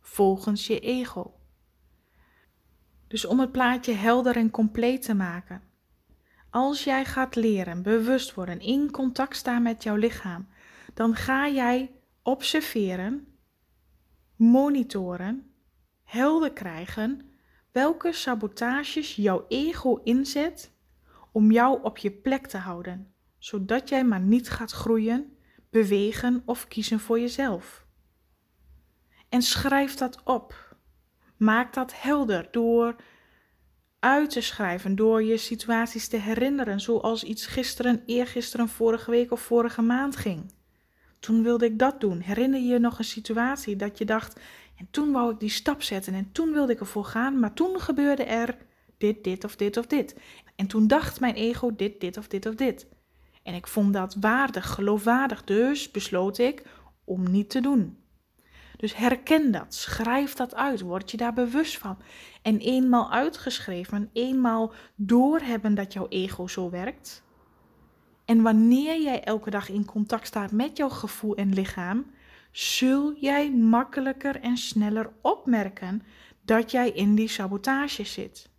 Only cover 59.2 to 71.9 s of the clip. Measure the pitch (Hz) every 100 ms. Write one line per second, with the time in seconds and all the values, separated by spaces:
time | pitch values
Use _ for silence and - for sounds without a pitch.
59.2 | - 311 294 185 - - - - 226 254
60.2 | 277 - 247 226 277 233 185 180 196 220
61.2 | 240 233 247 262 320 - 202 190 - -
62.2 | - - - 214 220 254 262 240 214 226
63.2 | 294 - - 247 - 180 185 208 208 -
64.2 | 254 262 247 226 226 - - - 202 240
65.2 | 269 320 277 226 214 208 196 196 185 190
66.2 | 190 - 180 - 180 175 196 - - -
67.2 | _ _ _ _ _ _ _ _ _ _
68.2 | - 226 226 220 226 254 294 320 302 247
69.2 | - 214 214 208 196 202 202 220 208 226
70.2 | - 226 196 208 277 311 277 240 214 -
71.2 | 214 202 196 190 190 - 175